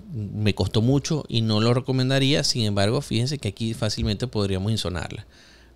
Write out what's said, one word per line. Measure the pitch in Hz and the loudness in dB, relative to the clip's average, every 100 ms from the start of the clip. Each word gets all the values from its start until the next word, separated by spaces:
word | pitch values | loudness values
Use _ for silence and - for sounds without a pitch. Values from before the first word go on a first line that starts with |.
| 196 | -8
me | 131 101 104 104 | -8 -6 0 0
costó | - 101 110 | 2 2 2
mucho | 117 143 - 156 - | 4 4 2 -4 0
y | 117 | 0
no | 110 107 | 2 2
lo | 113 | 4
recomendaría. | 123 123 131 127 135 135 160 | 2 2 0 2 2 2 2
Sin | 143 127 | 0 0
embargo, | 107 101 101 135 | 0 2 2 0
fíjense | - 113 123 143 | 0 -2 0 -2
que | 104 | -6
aquí | - 113 | -4 -6
fácilmente | 113 107 - 113 98 123 | -4 -4 -2 -2 -2 -4
podríamos | 107 98 95 101 | -2 -2 0 -2
insonarla, | 110 85 87 - - - - - - - | -2 -2 -4 -6 -10 -14 -20 -20 -20 -20